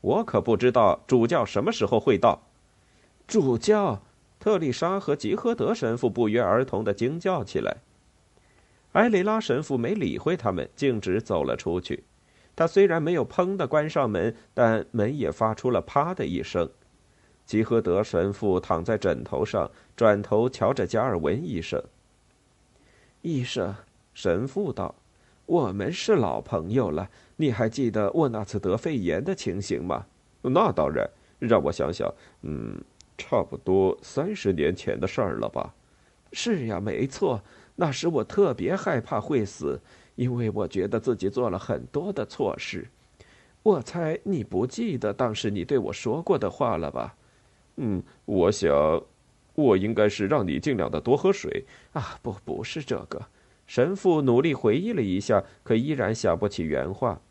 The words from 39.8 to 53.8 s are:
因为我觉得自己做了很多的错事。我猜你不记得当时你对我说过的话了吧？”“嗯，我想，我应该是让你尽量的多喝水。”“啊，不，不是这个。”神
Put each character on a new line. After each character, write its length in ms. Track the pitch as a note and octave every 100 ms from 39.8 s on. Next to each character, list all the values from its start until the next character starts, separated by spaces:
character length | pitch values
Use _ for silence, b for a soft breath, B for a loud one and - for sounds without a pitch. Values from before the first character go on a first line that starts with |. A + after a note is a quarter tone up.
| b b b -
因 180 | B2
为 160 | A#2+ A2+
我 160 | G#2 F#2
觉 220 | G2 G2
得 100 | A2+
自 160 | B2+
己 160 | A2 F#2+
做 180 | A2 A#2+
了 80 | F#2
很 300 | - F2+ -
多 260 | D3 F3+
的 140 | F#3+ A2
错 320 | - A2 -
事。 300 | - F#2+ - _ b b b b b b
我 180 | A3 F3
猜 380 | - F3 D#3+ E3
你 180 | G3+ F3
不 240 | G2+ F2+ B2
记 320 | - A#3 C3+
得 140 | G#2
当 200 | G2+ B2
时 160 | G#2+ A2
你 160 | G2+
对 140 | E2+ C#3
我 140 | F2+
说 280 | - - C3+
过 160 | E3+ D#3+
的 140 | G#2
话 260 | - B2+ E2+
了 140 | D#2
吧 240 | B1+ A1+ - b b b b b -
？”“嗯， 220 | B2+ F#2 b b
我 260 | - G2+ F2
想， 500 | G#2+ E2 C#2+ D#2 D#2+ - _ _ _ _
我 220 | - C#3+ F#2+
应 180 | G#2
该 140 | A2 G#2+
是 180 | - G2+
让 180 | D3
你 140 | F#2 C#2+
尽 180 | - A#2+
量 140 | D2+
的 100 | D#2
多 160 | A#2 C#3
喝 160 | F#3
水。 320 | G3 - - - B B
”“啊， 240 | D#3 G#2 -
不， 140 | A#2+ G2
不 200 | - -
是 180 | A2+ -
这 160 | C3+ A2+ -
个。” 160 | - G#2+ b b b _
神 260 | -